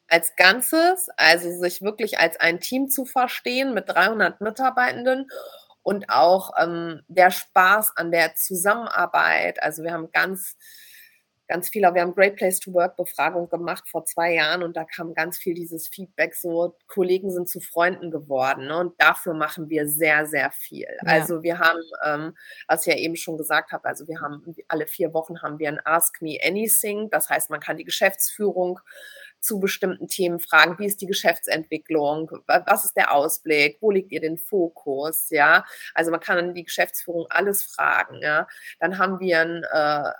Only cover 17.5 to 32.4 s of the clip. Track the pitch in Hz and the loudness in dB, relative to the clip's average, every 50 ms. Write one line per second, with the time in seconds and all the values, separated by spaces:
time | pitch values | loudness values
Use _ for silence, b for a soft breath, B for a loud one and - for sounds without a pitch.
17.5 | - 170 - - - 165 175 180 180 - 175 165 160 143 147 143 139 127 131 131 | -8 -12 -12 -6 0 2 2 2 0 -2 -8 -8 -8 -8 -6 -4 -2 0 2 0
18.5 | 139 135 131 143 156 175 175 170 - - 151 160 170 - - 180 160 156 151 156 | 0 -2 -4 -4 -4 -2 -2 -4 0 4 4 4 4 2 -4 -6 -4 -2 -4 -4
19.5 | - 175 156 151 160 151 147 147 147 151 165 156 151 151 156 151 151 139 131 139 | -4 -10 -8 -4 -2 -2 -2 -2 -2 0 2 2 4 2 2 0 -2 -2 -2 -2
20.5 | - - - - - 65 - - - - - - 160 160 156 175 170 160 165 170 | -4 -8 -16 -14 -14 -14 -12 -12 -12 -6 0 2 2 2 2 0 -4 -2 -2 -2
21.5 | 170 175 165 165 170 165 165 165 - - - 151 147 147 156 165 160 B B B | 0 2 2 2 2 0 -6 -12 -10 -4 -2 -2 -2 -2 -4 -8 -10 B B B
22.5 | B B B - 160 170 - 180 151 123 135 165 165 - - 175 160 156 151 - | B B B -2 -2 0 2 0 0 0 0 -4 -4 -6 -8 -8 -8 -8 -4 0
23.5 | 151 160 - - 165 151 - 123 - - 147 165 160 165 156 143 147 151 - 170 | 0 0 0 -2 -10 -8 -6 -6 -8 -8 -10 -12 -10 -10 -8 -10 -10 -12 -16 -18
24.5 | 165 - - - 165 156 156 - - - 175 156 165 160 160 - 170 - - 147 | -18 -18 -10 -6 -4 -4 -4 -6 -4 -4 -4 -2 -2 -4 -4 -4 -12 -10 -10 -10
25.5 | 147 156 156 147 151 - - 156 160 170 - - - - 160 156 147 - - 165 | -6 -4 -4 -4 -4 -4 -2 0 2 2 2 0 -4 -6 -8 -8 -6 -2 -2 -2
26.5 | 185 208 226 208 - - - 208 208 208 220 214 - 160 - - 139 - - - | 0 0 0 0 0 0 0 -2 -4 -4 -4 -2 -2 -2 0 0 -2 -4 -2 -4
27.5 | 151 147 - 170 160 165 - - - - 208 190 190 - - - - - 208 196 | -8 -8 -6 -8 -8 -8 -6 -8 -2 0 0 0 0 0 -4 -4 -2 -2 -2 -2
28.5 | 175 185 180 180 180 - B B B B B B B B B B B - - - | 0 0 -2 -2 -4 -6 B B B B B B B B B B B -8 -6 -4
29.5 | 220 190 190 196 - - 202 190 190 - 175 - - - 185 175 170 165 - - | -2 -2 -2 -2 -2 -2 -2 -4 -4 -6 -8 -8 -4 -2 0 0 -2 -4 -2 4
30.5 | 165 156 156 170 165 185 208 202 196 - 202 175 196 - - 175 170 - - - | 6 6 6 6 4 -4 -4 -4 -4 -4 -4 -4 -4 0 2 0 0 0 -2 -4
31.5 | - 160 156 - 160 156 _ - 160 151 143 143 151 156 160 - 127 - | -4 -4 -4 -6 -8 -8 _ -2 -2 0 0 0 -2 -2 -6 -8 -12 -12